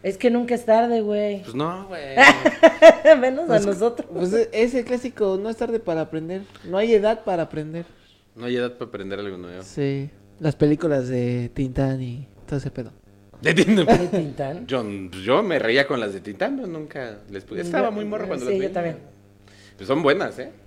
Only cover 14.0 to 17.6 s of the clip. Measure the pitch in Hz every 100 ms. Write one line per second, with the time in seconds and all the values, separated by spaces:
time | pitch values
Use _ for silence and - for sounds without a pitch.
14 | 175 196 156 127 135 170 - 131 107 101
15 | 92 90 95 143 214 151 110 131 139 135
16 | 110 98 95 101 208 277 214 160 151 147
17 | 123 104 101 98 - 190